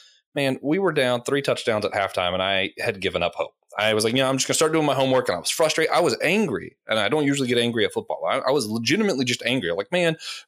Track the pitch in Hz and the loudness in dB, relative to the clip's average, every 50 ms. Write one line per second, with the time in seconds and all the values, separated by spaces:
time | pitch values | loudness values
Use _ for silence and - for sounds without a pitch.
0 | - - _ _ _ _ _ 147 139 135 131 - - 139 156 190 196 175 156 151 | -20 -20 _ _ _ _ _ -2 -2 -2 -2 -2 -2 -2 0 0 0 0 0 2
1 | 131 123 123 123 - - 139 143 139 - 123 - - 123 110 107 104 98 - 110 | 0 2 0 -2 -2 -2 -2 -2 0 -2 -2 -2 0 -2 0 0 -2 -2 0 0
2 | 98 95 - 98 90 87 90 92 92 95 98 95 95 - - - - 120 104 98 | -2 0 -2 -2 -2 0 0 0 0 0 0 0 -2 -2 -4 -4 -4 -4 -4 -2
3 | 90 90 85 87 87 85 - - - - - _ _ _ - 101 104 110 110 107 | -4 -4 -2 0 -2 -2 -2 -4 -8 -8 -8 _ _ _ -4 0 0 2 2 2
4 | 107 113 117 135 135 131 135 131 - - 127 - 160 156 160 160 156 147 131 135 | 2 2 2 2 2 2 0 0 -2 -2 0 2 2 2 2 2 2 2 2 2
5 | 135 135 131 127 120 - 90 85 - - - - 165 156 - - 160 - - 156 | 2 4 2 2 2 2 -2 -2 -4 -6 0 0 0 0 2 0 0 2 2 2
6 | 175 147 113 - - 147 180 214 214 160 107 82 - - - _ _ - 110 110 | 2 2 2 0 0 0 2 2 2 0 -2 -4 -6 -10 -16 _ _ -2 0 0
7 | 101 104 147 156 147 139 139 135 135 120 123 117 117 120 113 117 101 95 - 117 | 2 2 2 2 2 2 0 0 0 2 2 2 2 2 2 0 0 0 0 -4
8 | 104 - - - 78 85 113 131 - 127 139 147 113 104 107 117 117 120 151 208 | -4 -4 -6 -4 -2 -2 -2 0 0 0 0 0 0 -2 -4 -4 0 0 2 2
9 | 220 202 156 131 131 120 120 - - 117 127 131 92 82 85 95 101 - 175 180 | 2 0 0 0 -2 -2 -4 -4 -2 -2 -2 0 -2 -2 -2 -4 -4 -2 0 2
10 | 175 165 160 - - - - - - | 2 2 0 -2 -6 -12 -14 -14 -10